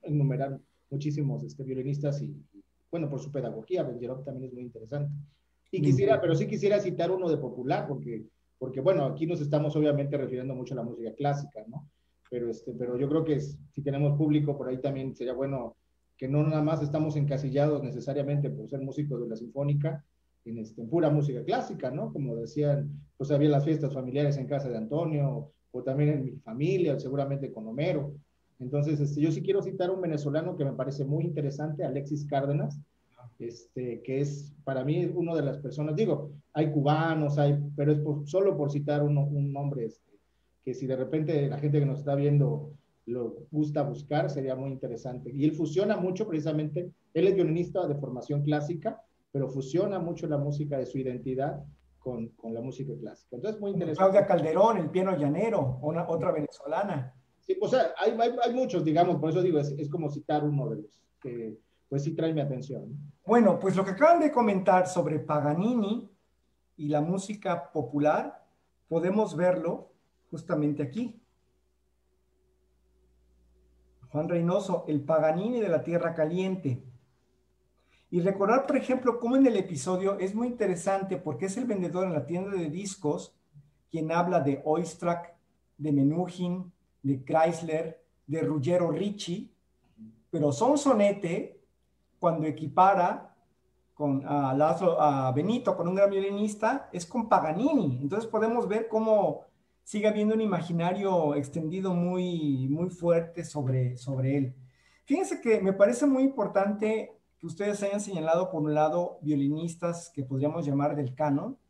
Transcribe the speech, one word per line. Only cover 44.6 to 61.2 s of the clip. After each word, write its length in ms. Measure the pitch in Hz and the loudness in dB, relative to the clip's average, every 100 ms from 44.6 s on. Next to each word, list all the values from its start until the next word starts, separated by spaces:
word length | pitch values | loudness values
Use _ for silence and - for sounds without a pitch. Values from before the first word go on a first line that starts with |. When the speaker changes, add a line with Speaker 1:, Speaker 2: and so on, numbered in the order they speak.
| 139 | -6
Speaker 1:
interesante. 640 | 131 123 113 127 123 120 | -6 -8 -8 -10 -10 -8
Y 120 | 135 | 0
él 80 | 151 | 0
fusiona 440 | 156 147 170 208 196 | 0 0 2 2 2
mucho 320 | 180 175 175 | 0 -2 -2
precisamente, 640 | 156 156 151 151 160 180 - _ | -2 -2 -2 -2 -4 -8 -12 _
él 120 | 160 190 | 2 4
es 80 | |
violinista 500 | 185 156 165 170 - - | 4 2 0 -2 -2 -2
de 80 | 143 | -4
formación 460 | 123 123 - 143 | -6 -8 -4 -2
clásica, 600 | 147 147 147 165 220 - - _ _ | 0 0 -2 -4 -6 -8 -14 _ _
pero 160 | 139 135 | -4 -4
fusiona 500 | 139 143 170 208 190 | -4 -2 0 0 -2
mucho 300 | 170 165 160 | -4 -6 -2
la 100 | 143 | -2
música 400 | 143 147 147 135 | -2 -4 -4 -4
de 80 | 123 | -4
su 120 | 135 | -4
identidad 640 | 127 123 131 127 139 - - - _ _ | -4 -6 -4 -2 -4 -6 -12 -20 _ _
con, 300 | 127 120 113 | -8 -8 -8
con 260 | - 113 | -12 -10
la 60 | 117 | -8
música 320 | 131 131 135 110 | -8 -8 -10 -10
clásica. 340 | 107 - _ | -12 -16 _
Entonces, 260 | 123 208 208 | -8 -8 -6
muy 120 | 202 | -4
Speaker 2:
Como 80 | 180 | -4
Speaker 1:
interesante. 320 | 165 147 190 | -2 4 6
Speaker 2:
Claudia 140 | 196 196 | 6 6
Calderón, 480 | 170 156 165 220 202 | 4 4 6 6 6
el 140 | 147 | 0
piano 260 | 180 190 170 | 0 2 2
llanero, 640 | 143 165 226 202 127 - | 2 2 2 2 0 -2
una, 260 | 151 170 170 | -2 -2 -2
otra 220 | 165 180 | 0 0
venezolana. 800 | 156 147 - 143 170 208 147 123 - _ _ | 0 -2 -8 -4 -2 -2 -4 -6 -12 _ _
Speaker 1:
Sí, 160 | - - | -4 0
o 60 | 208 | 2
sea, 260 | 262 160 - | 4 2 2
hay, 140 | 214 | 0
hay, 240 | 226 240 240 | 2 2 2
hay 100 | 240 | 2
muchos, 300 | 247 254 180 | 2 0 0
digamos, 320 | 151 160 180 151 | 2 4 4 4
por 140 | 160 | 2
eso 120 | 175 | 2
digo, 160 | 180 151 | 4 2
es, 140 | 143 | 0
es 160 | 143 147 | -4 -4
como 200 | 175 147 | -4 -4
citar 360 | 143 - 151 | -4 -2 0
uno 240 | 147 139 117 | 0 0 -2
de 140 | 104 | -6
los 200 | - _ _ _ | -12 _ _ _